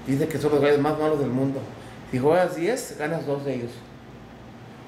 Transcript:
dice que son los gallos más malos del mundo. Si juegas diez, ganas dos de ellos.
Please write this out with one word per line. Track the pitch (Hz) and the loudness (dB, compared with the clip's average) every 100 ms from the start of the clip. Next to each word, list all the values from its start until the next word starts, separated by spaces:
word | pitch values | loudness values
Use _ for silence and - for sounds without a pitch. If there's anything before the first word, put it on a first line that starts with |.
| 123 | -2
dice | 139 156 | 2 2
que | 139 | 2
son | 147 | 2
los | 147 | 4
gallos | 143 147 | 6 6
más | 143 156 | 4 2
malos | 156 151 | 2 2
del | 131 | 2
mundo. | 123 135 135 - - - - - | 2 0 0 -6 -12 -16 -16 -6
Si | 131 | 0
juegas | 135 170 180 | 4 6 4
diez, | 156 170 262 - 135 | 0 -2 -2 -4 -6
ganas | 147 165 139 | -4 -2 -2
dos | 143 139 | -2 -2
de | |
ellos. | 123 117 - - - - - - - - - - - | -4 -6 -10 -16 -18 -18 -18 -18 -18 -18 -18 -18 -18